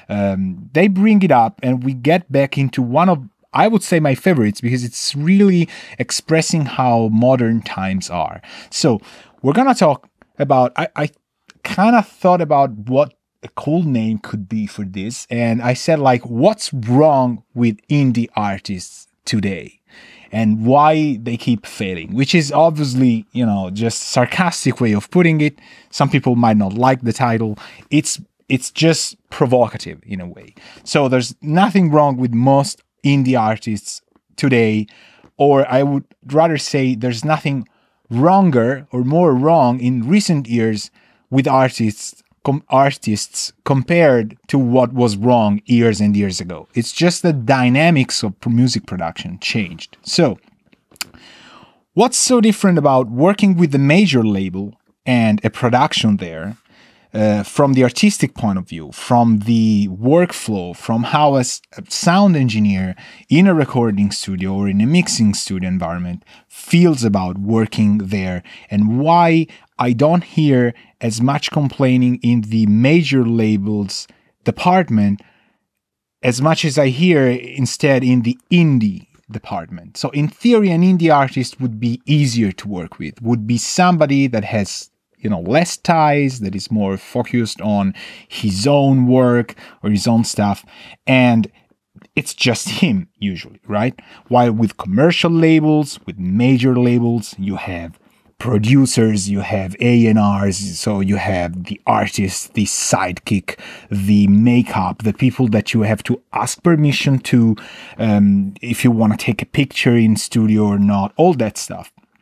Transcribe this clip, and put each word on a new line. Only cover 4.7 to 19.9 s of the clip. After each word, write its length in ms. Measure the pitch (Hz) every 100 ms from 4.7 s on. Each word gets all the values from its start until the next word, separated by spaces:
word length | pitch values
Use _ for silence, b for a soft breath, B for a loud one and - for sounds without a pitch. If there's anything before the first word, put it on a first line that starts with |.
| 127 123
it's 320 | - - 139
really 520 | 151 196 202 180 160 B B B
expressing 680 | 156 - - 160 160 170 135
how 420 | - 127 117 113
modern 520 | 110 123 131 117 113
times 500 | - - 95 95 -
are. 300 | 87 78 80 B B B
So 300 | - - 110 B B B B
we're 100 | 127
gonna 220 | 165 262 247
talk 340 | 170 135 - _ _ -
about, 340 | 143 135 127 -
I, 100 | 160 -
I 160 | 151 - _ _ _ _ -
kinda 380 | - 208 240
thought 380 | 202 _ 190 175
about 300 | 160 147 139
what 440 | 107 107 131 120 - _ _
a 60 | -
cool 340 | - - 160
name 360 | 165 127 110 110
could 300 | - 113 95
be 200 | 110 104
for 160 | - 98
this. 420 | 95 98 120 -
And 320 | 120 117 113
I 140 | 120 127
said, 240 | - 160
like, 260 | 139 123 123
"What's 480 | 117 160 220 -
wrong 680 | 139 110 123 156 139 127 113 -
with 320 | 123 120 107 _
indie 400 | 147 139 120 117 -
artists 720 | 104 98 - 98 - - - _ -
today? 560 | 113 98 92 - - _